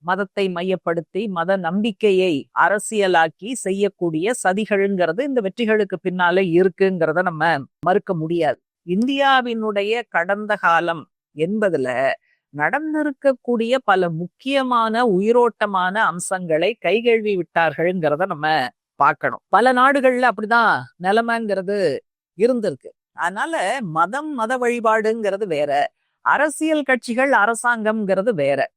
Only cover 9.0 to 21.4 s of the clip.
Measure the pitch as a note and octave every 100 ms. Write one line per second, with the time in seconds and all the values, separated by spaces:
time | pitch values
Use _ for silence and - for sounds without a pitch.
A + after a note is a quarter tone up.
9 | B3 C#4 C#4 C4 B3 A3+ A3 G3+ G3+ A3+
10 | A3+ F3 F3 G3+ G#3+ G3+ F#3 E3+ E3+ E3
11 | A#2+ _ _ D3+ E3 G#3+ G#3 D#3+ B2+ A#2+
12 | C3+ - _ _ _ C#3+ D3+ B3+ D#4 D4+
13 | D4+ C4+ C#4 C4 - A#3+ A3+ C4 - F#3+
14 | F3+ D#3+ F3+ _ C4 C#4 C4 A#3+ A3+ A3
15 | B3 F3+ G3+ A#3+ A#3+ - G#3 F#3+ F3+ G3
16 | G#3 E3+ - F#3+ F3 D#3 F3 A#3 F3 F#3+
17 | A#3 A3+ G#3+ G3 E3+ - E3 C#3+ E3 F#3
18 | D#3+ D3 G3 E3 D3+ D#3 B2 _ _ _
19 | C#3+ D#3 C#3+ A#2+ _ F#3 B3 B3 C4 C#4
20 | C4 B3+ B3+ G3+ G#3+ A#3 A3 D3+ B2+ _
21 | F3 G#3+ A#3 A#3